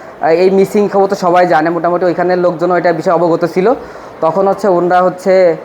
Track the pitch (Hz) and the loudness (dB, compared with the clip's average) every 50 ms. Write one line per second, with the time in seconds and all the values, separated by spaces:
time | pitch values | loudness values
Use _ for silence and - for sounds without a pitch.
0 | - - - - - 156 165 170 185 190 190 196 196 190 - 214 208 190 190 202 | -20 -20 -10 -4 0 0 2 2 2 2 4 2 2 2 0 0 0 0 0 0
1 | 196 196 196 196 185 175 170 180 180 170 170 156 156 170 170 170 160 170 175 175 | 0 0 -2 -2 0 0 2 2 2 2 2 0 0 0 -2 -2 -2 -2 -2 0
2 | 185 180 160 175 170 175 185 180 175 175 170 156 175 180 180 175 165 175 165 160 | 0 -2 -2 0 0 0 0 0 0 -2 0 -2 -2 0 0 0 0 0 -2 0
3 | 156 190 170 160 175 170 165 165 170 165 - 185 185 226 269 - - - - - | 0 0 0 2 2 0 0 0 -2 -2 -2 0 0 0 0 -2 -6 -12 -18 -18
4 | - - - - 160 160 165 196 190 196 190 190 - 208 180 175 175 175 180 180 | -18 -20 -8 -4 -4 -2 0 0 0 0 0 0 0 0 0 0 0 2 2 2
5 | 185 180 180 180 - 196 185 190 185 170 160 165 | 2 0 -2 -2 -2 0 2 4 4 2 0 -2